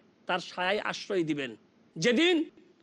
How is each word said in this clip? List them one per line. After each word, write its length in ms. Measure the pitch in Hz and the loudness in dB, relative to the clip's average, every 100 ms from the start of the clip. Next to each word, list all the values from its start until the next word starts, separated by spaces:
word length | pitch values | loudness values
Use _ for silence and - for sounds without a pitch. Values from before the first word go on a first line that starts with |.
| - _ - | -12 _ -6
তার 120 | 180 | -6
ছায়ায় 400 | - - 180 214 | -4 -4 -2 0
আশ্রয় 460 | - - - 196 | -2 -6 -4 -2
দিবেন, 320 | 160 147 131 107 _ _ _ 170 | 0 -2 -4 -10 _ _ _ -2
যেদিন 480 | 226 247 339 330 320 - - _ | 2 4 4 4 0 -8 -20 _